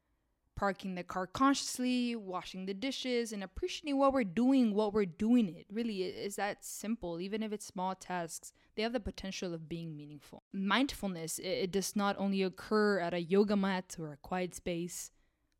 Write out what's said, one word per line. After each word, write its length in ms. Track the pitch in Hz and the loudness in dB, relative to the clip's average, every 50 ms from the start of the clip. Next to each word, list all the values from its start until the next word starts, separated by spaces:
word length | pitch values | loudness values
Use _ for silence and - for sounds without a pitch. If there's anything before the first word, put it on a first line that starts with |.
| _ _ _ _ _ _ _ _ _ _ - | _ _ _ _ _ _ _ _ _ _ -6
parking 400 | - 202 196 185 - - 190 185 | -2 0 0 -2 -2 -6 -8 -6
the 80 | 180 175 | -6 -8
car 240 | - - 185 185 180 | -6 -6 -6 -6 -4
consciously, 880 | - - 269 277 277 - - - - - 247 254 247 247 240 240 233 | 0 4 4 4 4 4 0 -4 -4 -2 0 2 2 2 2 0 -2
washing 500 | 226 196 190 180 180 - - - 185 190 | -4 -6 -6 -6 -6 -6 -8 -8 -8 -6
the 80 | 190 202 | -6 -6
dishes, 600 | 190 233 277 247 - - 254 247 240 233 214 220 | -4 -4 -4 -4 -4 -2 -2 0 -2 -2 -2 -4
and 100 | 202 196 | -8 -8
appreciating 540 | - - - 359 359 - - - 302 277 269 | -10 -8 -6 -6 -6 -6 -6 -4 0 2 4
what 160 | 277 269 269 | 6 6 6
we're 100 | 269 233 | 4 2
doing, 500 | 185 160 226 247 254 277 262 240 220 196 | 0 2 2 4 6 6 6 6 4 4
what 200 | 208 214 208 196 | 2 2 2 2
we're 120 | 214 202 | 2 0
doing 440 | 175 156 - 214 220 247 247 220 170 | 0 0 0 2 4 6 6 6 4
it. 160 | 165 - - - | 0 -6 -12 -8
Really, 340 | 202 226 233 233 208 185 185 | -6 -4 -4 -2 -2 -2 -2
it 120 | 180 95 | -4 -4
is 220 | 110 139 202 202 - | -6 -6 -6 -4 -4
that 260 | 196 208 180 - - | -4 -4 -4 -6 -10
simple, 560 | - - - - 202 233 - - 175 170 165 | -12 -12 -8 -4 -4 -4 -4 -4 -6 -6 -6
even 240 | 185 196 214 214 220 | -6 -4 -4 -4 -4
if 80 | 214 | -4
it's 140 | 214 208 - | -6 -8 -10
small 280 | - - 190 185 190 190 | -8 -6 -4 -4 -4 -4
tasks. 600 | - - - 180 180 170 160 - - - - - _ _ _ _ | -6 -6 -6 -4 -4 -4 -6 -8 -12 -14 -16 -20 _ _ _ _
They 60 | - | -4
have 120 | 214 233 240 | -2 -2 -2
the 80 | 240 | -2
potential 520 | 190 196 - - - 190 185 - 196 180 170 | -4 -6 -8 -8 -8 -8 -8 -6 -6 -6 -6
of 140 | 160 160 147 | -6 -8 -8
being 300 | 170 165 165 165 151 147 | -8 -8 -8 -8 -10 -10
meaningful. 460 | 147 147 151 143 - - - - - _ - | -12 -14 -16 -18 -18 -20 -20 -20 -16 _ -4
Mindfulness, 880 | 196 190 202 196 233 277 277 - - 208 196 180 165 165 160 - - | -2 2 4 4 4 4 2 0 -2 -4 -4 -4 -4 -6 -6 -6 -4
it, 80 | - 185 | -4 -2
it 240 | 175 - 190 180 | 0 0 0 0
does 240 | 180 196 185 - - | 0 0 0 0 0
not 200 | 214 202 202 196 - | 2 2 2 2 2
only 240 | 196 196 196 196 | 0 2 2 2
occur 580 | 190 185 175 - - - 220 214 208 208 202 180 | 2 0 -2 -4 -4 0 4 4 6 6 4 4
at 140 | 170 170 175 | 2 0 0
a 80 | 175 | -2
yoga 360 | 175 156 185 202 214 196 208 202 | 0 4 6 6 8 8 6 4
mat 400 | 190 196 190 185 185 - - - | 4 4 2 0 -2 -4 -8 -8
or 140 | 160 151 147 | -8 -8 -10
a 40 | - | -12
quiet 380 | - - 185 180 185 175 165 | -8 -4 -2 -2 -2 -2 -4
space. 560 | - - 180 175 170 175 175 - - - - _ _ _ _ _ _ _ _ _ | -6 -4 -4 -2 -2 -2 -4 -6 -10 -12 -12 _ _ _ _ _ _ _ _ _